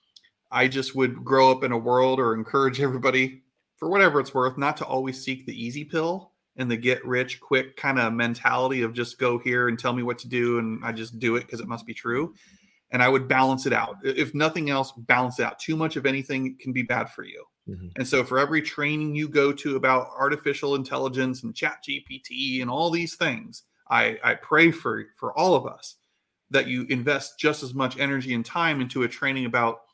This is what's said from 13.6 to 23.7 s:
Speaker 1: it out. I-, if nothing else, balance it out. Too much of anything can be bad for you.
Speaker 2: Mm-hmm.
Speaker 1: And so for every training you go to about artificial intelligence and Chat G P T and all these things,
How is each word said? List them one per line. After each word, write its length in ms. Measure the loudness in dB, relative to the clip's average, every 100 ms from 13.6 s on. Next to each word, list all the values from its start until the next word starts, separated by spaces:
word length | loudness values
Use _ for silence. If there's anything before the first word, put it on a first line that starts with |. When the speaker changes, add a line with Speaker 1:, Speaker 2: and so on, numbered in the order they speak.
Speaker 1:
it 80 | 0
out. 240 | 0 -2 -4
I-, 40 | -4
if 260 | -2 -2
nothing 340 | 0 0 0 -2
else, 240 | -2 -2
balance 460 | -6 2 2 2 0
it 60 |
out. 140 | -2 -4
Too 160 | -4
much 220 | -2 0 0
of 80 |
anything 540 | 0 0 -2 -4 -4 -6
can 120 | -6
be 80 | -4
bad 260 | -2 -2 -2
for 160 | -10
you. 220 | -16 -16 -20 _ -14
Speaker 2:
Mm-hmm. 220 | -14 -12 -6
Speaker 1:
And 100 | 0
so 160 | 2
for 160 | 2 2
every 220 | 2 0
training 540 | -2 -4 -2 -2 -2
you 140 | -2 0
go 240 | 2 2
to 240 | 0 -2 0
about 340 | 2 2 0 -2
artificial 560 | 0 0 -2 -2 0
intelligence 680 | -2 -2 -4 -2 -2 -2 -4
and 100 | -8
Chat 280 | -6 -6 -6
G 180 | -10 -10
P 180 | -12 -18
T 420 | -14 -8 -4 -4
and 100 | -2
all 200 | 0 0
these 240 | 0 -4
things, 480 | -2 -2 -2 -10 -20 _